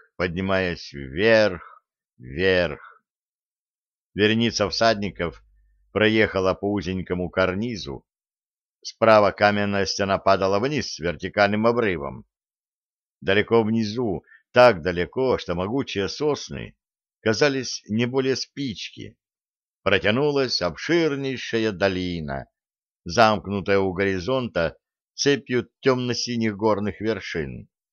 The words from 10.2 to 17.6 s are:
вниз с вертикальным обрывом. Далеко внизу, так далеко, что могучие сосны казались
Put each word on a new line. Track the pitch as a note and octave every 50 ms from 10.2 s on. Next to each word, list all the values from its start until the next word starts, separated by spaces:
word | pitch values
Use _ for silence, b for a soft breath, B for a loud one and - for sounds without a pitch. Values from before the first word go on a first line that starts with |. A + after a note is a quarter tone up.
| - G2 G2 F#2+ G2 F#2+ G2 G2+
вниз | A2+ C#3 D3+ C3+ F#2+ - -
с | -
вертикальным | D2+ E2+ E2 - - F#2 - G#2 G2+ G2+ G2+ G#2+ A2
обрывом. | A#2 A#2+ A#2+ A#2 G#2 F2+ D#2 C#2+ C2+ B1+ A#1+ - _ _ _ _ _ _ _ _ _ _ _ _ _ _ _ _ _ _ _
Далеко | - F#2+ G2 G#2 G#2 - A#2 A#2 A2+
внизу, | G#2 A2+ A2+ A2+ G#2 G#2 A#2+ B2+ A2 F2+ D2 b b b b b _
так | _ B2 B2 B2 G#2+ F2
далеко, | D2+ F2+ F2 F2 F2 E2+ - B2+ C3 B2+ G#2
что | - - - F2
могучие | E2+ F#2 G2+ A#2 C#3 B2+ - - G2 G2 F2+
сосны | - - D3 D3+ C#3 B2+ - - D2 B1 A1+ G#1+ _ _ _ _ _ _ _ _ _ _
казались | _ A2 A2 - D3+ D3 C3+ C3+